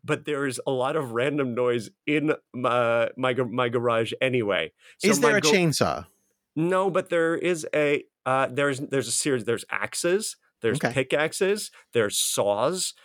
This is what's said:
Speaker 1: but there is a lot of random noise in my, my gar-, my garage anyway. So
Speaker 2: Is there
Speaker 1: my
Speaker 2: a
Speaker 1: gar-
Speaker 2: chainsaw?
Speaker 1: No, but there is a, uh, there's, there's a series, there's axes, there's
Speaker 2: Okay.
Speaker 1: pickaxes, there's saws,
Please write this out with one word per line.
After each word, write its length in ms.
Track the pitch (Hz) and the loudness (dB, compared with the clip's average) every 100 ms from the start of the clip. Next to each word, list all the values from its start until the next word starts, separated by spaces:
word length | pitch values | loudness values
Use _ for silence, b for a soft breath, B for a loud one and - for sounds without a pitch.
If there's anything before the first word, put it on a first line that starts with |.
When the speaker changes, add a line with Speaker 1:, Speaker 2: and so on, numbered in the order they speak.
Speaker 1:
but 220 | - 151 | -4 -4
there 220 | 151 143 143 | -2 -4 -2
is 140 | 120 - | -4 -2
a 40 | |
lot 240 | 131 131 156 | 0 0 -2
of 160 | 131 | -2
random 420 | 117 135 147 131 | -2 0 0 -2
noise 360 | 117 123 120 101 - - | 0 0 0 -4 -10 -2
in 260 | 151 151 - _ | 0 0 -2 _
my, 580 | 123 123 120 117 117 113 - | -4 0 2 2 2 0 0
my 160 | 131 | -2
gar-, 120 | 123 123 | 0 -2
my 220 | 123 123 | 0 0
garage 440 | 123 120 113 113 - | 0 0 0 0 -2
anyway. 520 | 131 127 104 90 80 _ b b | 0 0 2 0 -2 _ b b
So 120 | 202 | 2
Speaker 2:
Is 100 | 196 | 4
there 120 | 233 | 4
Speaker 1:
my 60 | 208 | 4
Speaker 2:
a 20 | |
Speaker 1:
gar- 120 | 151 | 4
Speaker 2:
chainsaw? 540 | 190 165 - 95 65 - _ _ _ _ 147 | 4 4 2 0 -2 -8 _ _ _ _ -4
Speaker 1:
No, 340 | 170 185 196 | 0 2 0
but 200 | 175 - | -2 0
there 260 | 170 165 165 | 0 0 0
is 300 | 175 170 - | -2 -2 -2
a, 300 | 151 147 147 - _ 131 | 0 2 0 -4 _ -2
uh, 220 | 131 127 | 0 0
there's, 300 | 127 143 131 | 0 -2 -2
there's 260 | 143 135 117 | -2 -2 -2
a 60 | |
series, 320 | - 151 127 | -2 0 0
there's 220 | 107 113 - | 0 -4 -2
axes, 680 | 117 104 - 175 190 220 - _ _ | -4 -4 -2 0 0 -2 -10 _ _
there's 160 | 113 127 | -2 0
Speaker 2:
Okay. 140 | 120 | 0
Speaker 1:
pickaxes, 800 | 135 131 147 156 - 190 208 - b b | 0 0 0 0 0 -2 -2 -6 b b
there's 260 | 120 104 - | 0 0 0
saws, 760 | - - 101 104 131 185 - - | -2 0 0 2 0 -2 -6 -10